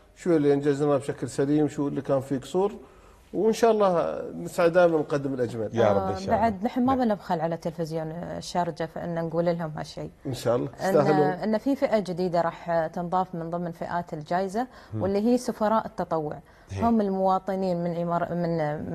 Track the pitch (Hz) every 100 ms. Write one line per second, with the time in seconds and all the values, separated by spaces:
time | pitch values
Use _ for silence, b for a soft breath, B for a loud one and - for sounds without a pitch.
0 | b - 185 160 143 139 147 139 147 139
1 | - - 127 - 139 151 147 147 143 143
2 | 139 139 127 135 - 185 202 - B B
3 | B B B - 214 214 233 214 196 170
4 | - - - 165 170 - 170 175 175 156
5 | - 147 139 131 117 117 104 113 107 98
6 | 95 - - 208 226 190 226 262 247 262
7 | 240 202 - 170 165 165 175 160 156 160
8 | 156 165 170 170 - 180 170 156 160 165
9 | 170 165 165 160 170 170 160 156 151 160
10 | 151 - 143 120 120 120 139 - 185 165
11 | 143 151 147 - 214 214 269 285 277 214
12 | 180 170 185 170 165 - 170 170 156 175
13 | 175 185 180 170 165 175 175 165 - 175
14 | 175 156 151 175 196 208 254 B B 107
15 | 185 196 226 247 247 214 208 220 - -
16 | 175 160 151 151 - b b 95 233 226
17 | 202 190 190 185 202 190 190 175 170 170
18 | 170 170 175 175 170 165 151 156 180